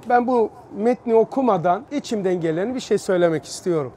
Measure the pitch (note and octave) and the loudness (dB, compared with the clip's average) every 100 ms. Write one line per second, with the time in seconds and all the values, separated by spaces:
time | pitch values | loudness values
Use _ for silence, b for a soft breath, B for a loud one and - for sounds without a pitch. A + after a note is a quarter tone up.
0 | A3 A#3+ A#3+ B3 G#3+ - - G3 A3+ B3 | 0 0 2 0 0 -4 -16 -2 -2 -2
1 | A#3+ A3+ A3 C4 B3+ F#3+ E3+ F#3 C#4 C#4+ | 2 2 4 2 2 2 2 0 -2 -8
2 | - A3 F#3 F3+ E3 D#3+ G#3 B3+ - G#3 | -4 -2 0 0 -2 -2 -4 -6 -2 -2
3 | - F#3 F3 D#3 - - F#3 E3 C3 | 0 2 2 0 -6 -8 -4 -2 -4